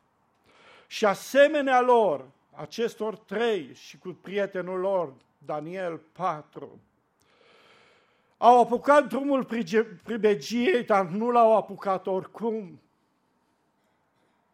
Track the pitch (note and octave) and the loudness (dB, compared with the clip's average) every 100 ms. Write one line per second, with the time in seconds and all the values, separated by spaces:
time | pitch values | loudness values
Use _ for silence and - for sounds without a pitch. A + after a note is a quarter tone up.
0 | _ _ _ _ _ _ _ - _ - | _ _ _ _ _ _ _ -20 _ -2
1 | G#3+ F#3+ - C4 C#4+ D#4 C4+ B3+ B3 A#3+ | 0 0 -2 4 4 4 2 2 4 4
2 | G#3 C#3 C3 _ _ - D3+ - A3+ - | 4 0 -8 _ _ -18 -14 -6 -6 -6
3 | G#3+ G3 _ G3+ A#3 G#3 B2+ B2+ - D#3 | -10 -10 _ -4 -2 -2 -6 -18 -20 -18
4 | F3+ E3 - G3+ G3 F#3+ F3 F#3 F#3 F#3+ | -18 -16 -8 -6 -4 -6 -8 -4 -2 -2
5 | D#3+ B2 _ _ C#3+ D3+ D3+ F#3 F3+ D#3+ | -4 -10 _ _ -10 -10 -8 -10 -8 -10
6 | _ - F#3 D#3 D3 - C3 - _ _ | _ -8 -6 -6 -12 -18 -18 -20 _ _
7 | _ _ _ _ _ _ _ _ _ _ | _ _ _ _ _ _ _ _ _ _
8 | _ _ _ _ A3+ B3 A#3 A#3+ C4 D4 | _ _ _ _ 6 6 4 0 4 4
9 | B3+ A#3 C#4 C4+ A3 A3+ E3+ G#3+ A3 F3 | 4 -4 -2 -2 -2 -6 -2 -2 -2 -8
10 | - A3+ G#3 G3+ D3 A#3 B3 E4+ A3+ G3+ | -10 0 0 0 -2 -2 0 0 2 0
11 | F#3 F#3+ A#3 A#3+ A3+ A3 - G3+ G3+ F#3+ | 0 -4 0 4 6 4 0 -8 -6 -4
12 | G3 F#3+ E3 - A3+ A3 F#3 D3 _ _ | -4 -6 -6 -8 -6 -6 -10 -20 _ _
13 | _ _ _ _ _ _ _ _ _ _ | _ _ _ _ _ _ _ _ _ _
14 | _ _ _ _ _ | _ _ _ _ _